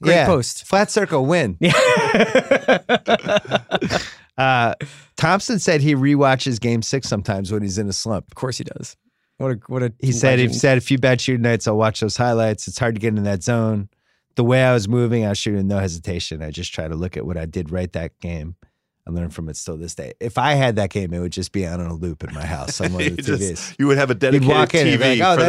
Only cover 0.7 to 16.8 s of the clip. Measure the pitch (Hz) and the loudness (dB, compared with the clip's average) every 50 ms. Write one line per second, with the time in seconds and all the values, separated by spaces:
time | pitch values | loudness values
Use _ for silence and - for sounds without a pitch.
0.7 | - 196 208 196 - 214 196 - - 139 131 139 175 175 143 101 87 - 160 175 | 2 2 2 2 0 0 0 0 0 0 2 2 2 2 2 0 0 0 2 2
1.7 | - - 523 508 494 480 453 427 - - 214 - - 262 - - 285 - - - | 4 4 4 4 4 2 2 2 2 2 2 2 2 0 2 2 0 0 2 2
2.7 | 254 - - - 339 - - - 226 - - 175 208 202 - 127 139 135 120 - | 0 0 2 0 -2 0 0 0 -2 0 0 0 -2 -2 0 -2 -4 -4 -2 -4
3.7 | - - - 185 - 143 - - - - - _ _ - 135 131 131 123 117 113 | -4 -4 -2 -2 -2 -4 -4 -8 -14 -20 -20 _ _ 0 2 2 4 4 2 0
4.7 | - - 151 143 - - - _ _ - - 165 185 202 - - 240 185 - 208 | -2 -4 -8 -14 -14 -20 -20 _ _ -2 0 2 2 2 0 -2 -2 0 2 2
5.7 | 165 151 135 151 147 135 131 143 147 139 139 110 110 110 - 135 123 104 - 117 | 2 2 4 2 2 4 4 4 4 4 4 4 4 2 0 -2 -4 -2 0 0
6.7 | 117 117 107 - - 131 - - 120 101 95 - 101 95 98 90 107 104 104 98 | 0 0 0 -2 -4 -4 -2 -4 -4 -4 -2 -2 -4 -4 -4 -4 -4 -4 -4 -4
7.7 | 90 104 107 101 90 - - 113 110 87 - _ - - - 131 123 - - - | -4 -4 -4 -4 -6 -6 -6 -4 -4 -6 -6 _ -10 -8 -8 -6 -6 -8 -10 -12
8.7 | - - - - - _ _ _ _ _ _ _ _ - 135 135 127 104 - - | -12 -14 -16 -16 -18 _ _ _ _ _ _ _ _ -6 -4 -4 -4 -6 -8 -8
9.7 | 131 127 123 120 107 - - 135 123 117 135 131 127 123 127 120 123 120 - 139 | -4 -2 -2 -2 -4 -2 -2 0 2 2 4 4 4 4 4 2 2 2 2 4
10.7 | 131 123 - - 139 127 123 131 127 117 - - 127 120 117 120 117 104 - 117 | 4 2 2 0 0 2 4 2 2 2 0 -2 -2 0 2 0 0 0 0 0
11.7 | 107 107 110 110 104 - 113 104 - - 123 123 117 113 113 110 107 - - - | 2 2 2 2 0 0 -2 -2 -2 0 0 2 2 2 2 0 -2 -4 -6 -10
12.7 | 87 - 127 117 117 107 98 117 107 107 101 101 101 92 - 127 120 117 113 110 | -6 -4 -2 -2 -2 -2 -2 -2 0 0 0 -2 -2 -2 -2 -2 0 0 0 0
13.7 | 110 104 98 - _ _ _ _ _ _ _ _ _ - 120 117 127 131 131 127 | -2 -2 -6 -8 _ _ _ _ _ _ _ _ _ 0 2 4 4 4 4 4
14.7 | 127 120 101 101 120 123 120 113 120 117 110 101 101 - - 110 104 101 95 95 | 4 2 2 2 2 2 2 2 2 0 0 0 -2 -2 -2 -2 -2 0 0 0
15.7 | 101 98 98 92 82 85 80 - 87 85 - - 80 76 78 78 76 82 87 - | 0 0 0 -2 -4 -6 -8 -8 -6 -6 -6 -8 -8 -10 -10 -10 -10 -10 -10 -10
16.7 | - - | -8 -8